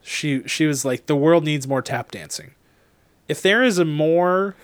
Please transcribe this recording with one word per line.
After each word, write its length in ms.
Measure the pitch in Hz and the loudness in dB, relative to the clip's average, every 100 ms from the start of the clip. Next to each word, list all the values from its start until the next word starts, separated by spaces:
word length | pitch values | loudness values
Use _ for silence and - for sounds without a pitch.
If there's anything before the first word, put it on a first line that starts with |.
She, 420 | - - 151 135 131 | -12 -6 -2 -2 -4
she 180 | - 156 | 0 0
was 180 | 139 | 0
like, 220 | 139 127 - | -4 -4 -2
"The 100 | 147 | 2
world 300 | 151 170 151 | 4 4 2
needs 200 | 147 135 | -4 -2
more 160 | 135 | -4
tap 300 | - 120 120 | -4 -6 -8
dancing." 440 | - 78 - - _ _ _ _ _ _ _ - | -14 -12 -14 -14 _ _ _ _ _ _ _ -10
If 120 | 147 | -2
there 220 | 190 220 | 2 2
is 140 | 254 180 | 2 2
a 80 | 160 | 0
more 680 | 151 156 170 180 185 196 - | 2 2 2 2 2 -2 -6